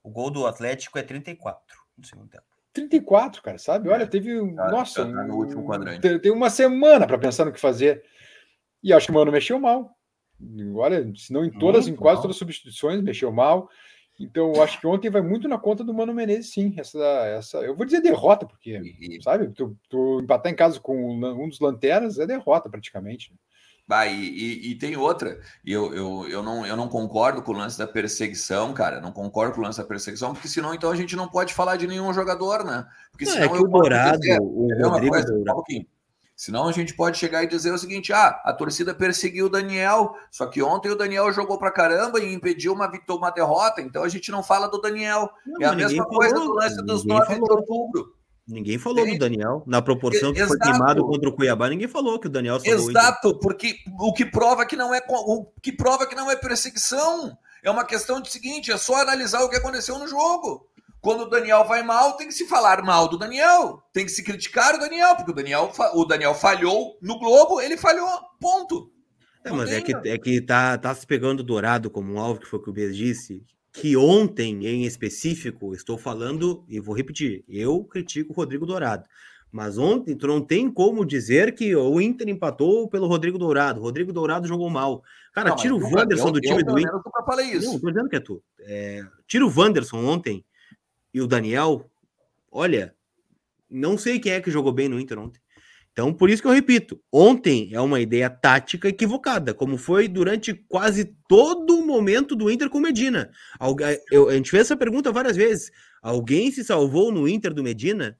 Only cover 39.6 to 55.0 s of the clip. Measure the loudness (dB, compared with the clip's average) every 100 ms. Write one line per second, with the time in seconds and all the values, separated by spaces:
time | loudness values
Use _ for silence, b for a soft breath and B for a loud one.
39.6 | -2 -2 2 2 2 B B -10 -8 -2
40.6 | 0 0 -2 -2 -2 0 0 0 -2 -2
41.6 | -2 2 2 2 0 -2 -2 -4 -4 -2
42.6 | -2 -2 -4 -6 -6 -4 -2 0 0 2
43.6 | 2 0 -8 -4 -4 -6 -8 -8 0 0
44.6 | 0 -4 -4 -4 -2 -2 -4 -8 -16 0
45.6 | 0 2 0 0 0 2 4 4 0 0
46.6 | -2 -4 -4 -4 2 4 4 2 2 2
47.6 | 2 -6 -4 -6 -8 _ _ _ -16 -10
48.6 | -4 -4 -2 0 0 0 -2 -2 -4 -4
49.6 | 0 0 2 0 2 0 0 0 0 2
50.6 | 2 4 4 4 2 0 -2 0 0 2
51.6 | 0 -2 -6 -4 -4 -4 -4 -4 -2 -2
52.6 | 2 0 2 4 4 4 0 2 -2 -2
53.6 | -6 -8 -14 -4 -4 0 -2 2 2 4
54.6 | 0 -2 -2 -2